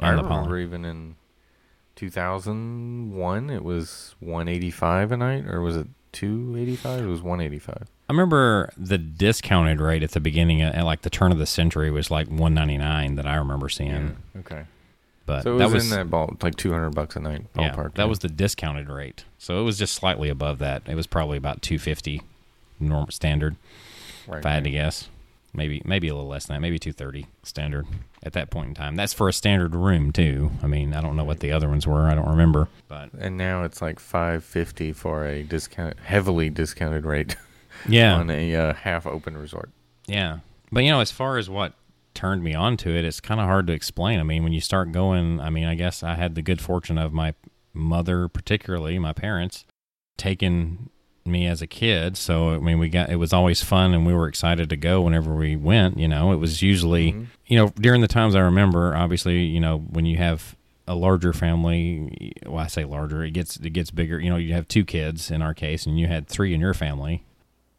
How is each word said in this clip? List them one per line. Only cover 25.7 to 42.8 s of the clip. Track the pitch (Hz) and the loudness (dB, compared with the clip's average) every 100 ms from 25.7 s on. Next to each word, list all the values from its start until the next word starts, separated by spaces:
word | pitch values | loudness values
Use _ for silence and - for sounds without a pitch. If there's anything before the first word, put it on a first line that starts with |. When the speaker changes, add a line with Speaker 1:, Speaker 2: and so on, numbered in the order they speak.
| 73 | -4
Speaker 2:
maybe | - 95 80 | -2 -2 -2
a | |
little | 71 69 | -4 -8
less | 69 - | -10 -8
than | |
that. | 73 | -4
Maybe | 85 82 | -2 -4
two | - | -6
thirty | 71 67 71 - _ | -10 -10 -12 -14 _
standard | - - 73 71 80 - - - | -14 -8 -6 -4 -6 -8 -12 -14
at | - | -10
that | 90 - | -8 -6
point | 85 71 | -6 -8
in | |
time. | 76 71 82 | -8 -6 -4
That's | 101 | -4
for | - 98 | 0 0
a | |
standard | - 104 98 87 | 2 4 4 2
room, | 85 95 87 73 | 2 2 4 2
too. | 76 80 67 73 65 | 2 2 2 0 0
I | 73 | 0
mean, | 71 71 | 0 -2
I | 76 | -2
don't | 78 | -2
know | 76 | -2
what | 76 76 | -2 -2
the | 71 | 0
other | 78 76 | 0 2
ones | 73 76 | 0 2
were. | 76 78 | 4 4
I | |
don't | 76 76 | 4 4
remember. | 80 82 76 78 - - | 6 6 6 2 -4 -18
But | 73 71 - | -16 -14 -10
Speaker 1:
And | 95 92 | -8 -4
now | 92 92 | -4 -2
it's, | 85 - | -4 -6
like, | 80 - | -8 -8
five | - 87 85 82 | -4 -2 0 -2
fifty | - 87 85 - 80 | -4 -4 -4 -4 -6
for | 78 90 78 76 | -6 -6 -4 -4
a | 73 | -6
discount, | 76 78 - - 82 - | -6 -6 -6 -8 -8 -8
heavily | - 101 95 85 78 | -2 0 2 0 0
discounted | 78 78 - 80 78 | -2 -4 -4 -4 -4
rate | 78 73 - - - _ | -2 -2 -4 -8 -14 _
<laughs> | _ - - | _ -10 4
Speaker 2:
Yeah. | 117 113 87 | 6 8 6
Speaker 1:
on | 82 | 2
a, | 73 82 82 | 0 0 0
uh, | 78 | 0
half-open | 76 98 85 73 78 80 76 | -2 -4 -4 -6 -8 -10 -12
resort. | 76 82 - _ _ _ - | -12 -12 -14 _ _ _ -6
Speaker 2:
Yeah. | 101 90 80 - - - | -4 -4 -6 -14 -20 -4
But, | 120 | 2
you | 139 | 4
know, | 143 | 4
as | 107 | 2
far | - 131 131 | -2 -4 -2
as | 95 | -4
what | 95 87 - _ _ _ | -4 -6 -8 _ _ _
turned | - 92 95 | -6 -2 0
me | 82 | -2
on | 78 104 | 0 0
to | 117 | 0